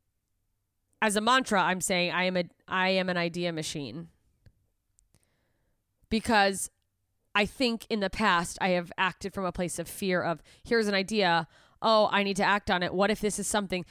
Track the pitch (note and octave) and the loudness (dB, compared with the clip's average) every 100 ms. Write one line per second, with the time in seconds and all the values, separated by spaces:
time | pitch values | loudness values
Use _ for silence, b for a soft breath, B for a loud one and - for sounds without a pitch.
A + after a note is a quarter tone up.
0 | _ _ _ _ _ _ _ _ _ _ | _ _ _ _ _ _ _ _ _ _
1 | A3 G3+ A3 C4 - G3 E3 F#3 - F#3 | 0 2 4 2 4 2 2 0 0 0
2 | F3 E3 F#3 F#3 F3 _ - F#3 F#3 F#3+ | 0 0 0 0 -4 _ -6 -2 0 0
3 | F#3 F3 E3+ F3 F3 D#3+ D#3 D#3+ C3 C#3 | 0 -2 -2 -2 -4 -4 -6 -8 -8 -12
4 | E3+ _ _ _ - _ _ _ _ _ | -14 _ _ _ -20 _ _ _ _ _
5 | _ _ _ _ _ _ _ _ _ _ | _ _ _ _ _ _ _ _ _ _
6 | _ A3 - A3 G3 F#3+ - _ _ _ | _ -2 2 4 4 0 -8 _ _ _
7 | _ _ _ G#3 G#3 - B3 A3+ - A3 | _ _ _ 0 0 0 0 0 -4 -2
8 | F#3+ - G#3+ F3 E3+ - F#3+ F3+ F3 - | -2 0 2 2 0 -4 0 0 -2 -4
9 | F#3 - G3 - F#3 F3+ F3 - E3 - | -4 -2 -8 -6 -6 -4 -6 -6 -10 -6
10 | G3 F3+ D#3+ D#3+ b b - A#3 G#3 G3 | -2 0 -2 -6 b b -2 0 2 0
11 | F#3 G#3+ F#3 E3+ D#3 b b b A3+ A3 | 0 0 2 2 0 b b b 2 4
12 | G#3 G3 G3+ G3 F3+ G3+ - F3+ F3+ F#3 | 4 2 0 0 2 2 0 0 0 0
13 | G3+ G#3+ G#3 G3 G3 G#3+ G3 F#3 - | 0 0 -2 -4 -2 -2 -2 -6 -6